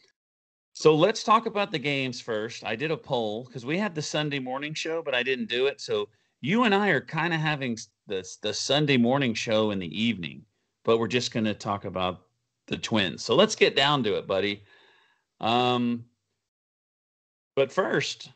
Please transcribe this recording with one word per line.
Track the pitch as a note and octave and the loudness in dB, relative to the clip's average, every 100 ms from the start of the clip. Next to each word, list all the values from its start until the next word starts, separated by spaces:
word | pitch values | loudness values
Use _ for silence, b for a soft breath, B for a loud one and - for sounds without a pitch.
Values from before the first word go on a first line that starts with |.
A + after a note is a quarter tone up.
| _ _ _ _ _ _ _ | _ _ _ _ _ _ _
So | - D#3 | 2 4
let's | D#3 F#3 A3 | 6 4 2
talk | - G#3 - | 2 2 2
about | G#3 G3+ | -4 -2
the | E3+ | -2
games | C#3+ C#3 C3 A#2+ | -2 -2 -4 -6
first. | - G#2+ A2+ - | -4 -4 -4 -8
I | G2+ A#2 | -6 -4
did | D#3 | -4
a | D#3 | -4
poll | - B2+ A2 G#2+ B2+ | -2 -2 -2 -4 -10
'cause | - A#2 | -10 -4
we | E3+ | -2
had | G#3+ D#3 | -2 -4
the | |
Sunday | D3 D#3 D3+ C#3+ | -4 -2 -2 -4
morning | B2+ C3 D3 D#3 | -4 -6 -6 -6
show, | D#3+ E3 | -4 -4
but | D3+ B2+ | -2 0
I | |
didn't | B2 B2+ A2 | 0 -2 -2
do | A#2+ C3+ | 0 0
it. | C3+ | -2
So | - G#2+ G#2 _ _ _ | -4 -2 -4 _ _ _
you | C#3 A3 B3 | 0 2 4
and | G3 | 4
I | G3+ | 4
are | C#3 | 2
kinda | - D#3+ E3 D#3+ | 0 -4 -2 0
having | D#3 D3 C3 | -2 -2 -2
s-, | A2+ - _ - | -6 -8 _ -8
the, | F#2+ F2+ - | -6 -6 -8
the | G#2+ | -6
Sunday | G#2 - C#3 D3 C3+ | -4 0 2 4 4
morning | A#2 C#3 C3 | 4 4 0
show | G#2+ - A2 G#2+ | -2 0 2 2
in | G2 | 0
the | G2 G2 | -4 -2
evening, | A2+ G2 D2+ - - _ _ _ | -2 -2 -6 -10 -20 _ _ _
but | - A#2 | 2 2
we're | A2+ | 2
just | B2 - | 0 0
gonna | B2 A2 G2+ | -2 -2 -2
talk | G#2+ G2+ G2+ | -4 -6 -4
about | F#2 F2+ F2 _ _ _ _ - | -4 -4 -4 _ _ _ _ -8
the | - | -8
Twins. | - A2+ F#2 B1 | -2 0 0 -2
So | - | 2
let's | B2+ G#3+ - | 4 4 4
get | F#3+ - | 2 4
down | C#3 C#3+ | 2 2
to | G#2+ F2+ | 2 -2
it, | - | 0
buddy. | G2 G2+ G2+ b b b b b b b - | 0 0 -4 b b b b b b b -6
Um, | A2 A#2+ B2 B2 A#2+ A#2+ A#2 _ _ _ _ _ _ _ _ _ _ _ _ _ _ - | 0 2 2 2 0 -4 -8 _ _ _ _ _ _ _ _ _ _ _ _ _ _ 0
but | C3+ | 0
first, | - G3 E3 - - - | 2 0 0 -2 -6 -14